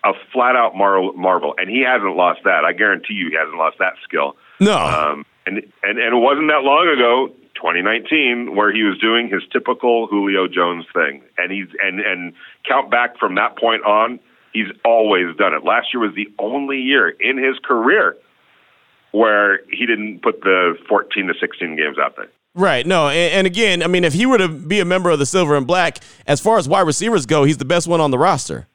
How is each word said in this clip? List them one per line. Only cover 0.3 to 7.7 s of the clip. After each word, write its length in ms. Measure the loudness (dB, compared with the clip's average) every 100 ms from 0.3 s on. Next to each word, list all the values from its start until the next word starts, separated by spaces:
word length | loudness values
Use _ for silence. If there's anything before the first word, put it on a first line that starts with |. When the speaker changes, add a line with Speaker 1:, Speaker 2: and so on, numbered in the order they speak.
Speaker 1:
flat-out 440 | 0 2 2 0 2
mar-, 360 | 2 2 0
marvel, 400 | -2 0 0 0 -4
and 120 | -4
he 120 | -2
hasn't 340 | 0 0 0 2
lost 260 | 2 2 0
that. 180 | 2
I 80 | 2
guarantee 400 | 0 0 0 -4 -6
you 140 | -4
he 60 | -4
hasn't 220 | -4 -2
lost 200 | -2 0
that 160 | -4 -4
skill. 340 | -8 -4 -4 -6 _ 0
Speaker 2:
No. 180 | 2 2
Speaker 1:
Um, 480 | 0 0 -2 -4 -10 _ -8
and, 120 | -8 -10 _
and, 140 | -4 -2
and 160 | 0 2
it 40 |
wasn't 280 | 2 2 0
that 140 | 0
long 240 | 2 4 4
ago, 460 | 2 4 2 0 -8 _ -8
twenty 260 | -4